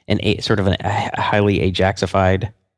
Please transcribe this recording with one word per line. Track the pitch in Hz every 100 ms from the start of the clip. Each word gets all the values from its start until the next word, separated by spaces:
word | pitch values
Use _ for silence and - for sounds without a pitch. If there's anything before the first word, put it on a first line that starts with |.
| -
an, | 107
a | 107 -
sort | - 104
of | 98
an, | -
a | - 104 - -
highly | - 107 101 98
Ajaxified | 92 90 95 98 92 98 92 95 117 - _